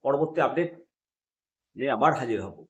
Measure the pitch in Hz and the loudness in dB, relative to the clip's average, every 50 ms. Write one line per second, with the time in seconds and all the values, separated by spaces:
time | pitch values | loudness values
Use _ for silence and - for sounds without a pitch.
0 | _ - 139 143 160 156 - 170 147 127 - 156 175 175 - - - _ _ _ | _ 0 2 2 0 0 2 0 0 2 2 0 -2 -2 -6 -14 -20 _ _ _
1 | _ _ _ _ _ _ _ _ _ _ _ _ _ _ _ - 123 139 123 107 | _ _ _ _ _ _ _ _ _ _ _ _ _ _ _ -6 -2 -2 0 4
2 | 135 156 156 - 131 117 110 98 95 98 - - - | 4 2 2 2 -2 -2 -4 -4 -4 -8 -12 -16 -20